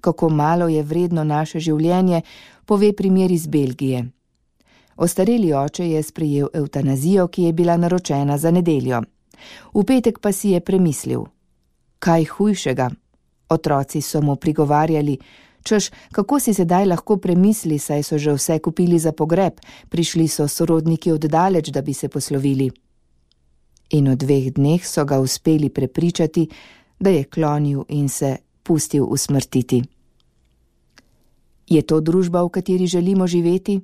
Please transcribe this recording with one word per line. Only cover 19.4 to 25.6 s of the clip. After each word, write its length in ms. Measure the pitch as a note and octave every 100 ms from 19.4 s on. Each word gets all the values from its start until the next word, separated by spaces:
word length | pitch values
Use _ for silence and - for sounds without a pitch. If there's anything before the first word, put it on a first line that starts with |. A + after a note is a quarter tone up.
| F#3 - - - -
prišli 380 | E3 E3 E3+ D#3+
so 200 | - D3
sorodniki 640 | - E3 D#3+ D#3+ E3 F3+
od 100 | D#3
daleč, 480 | D#3 D#3+ F#3+ F3+ D#3
da 120 | C#3
bi 120 | D3+
se 160 | C3+ C#3+
poslovili. 640 | D3 - C#3 C#3 C3+ C3+ - _ _ _ _ _ _ _ _ _ _ _
In 200 | D3+ C3+
v 60 | C3
dveh 380 | C3+ C#3 C3
dneh 320 | C#3+ C#3+ E3+ -
so 200 | - C#3+
ga 140 | C#3
uspeli 500 | C3 - - D#3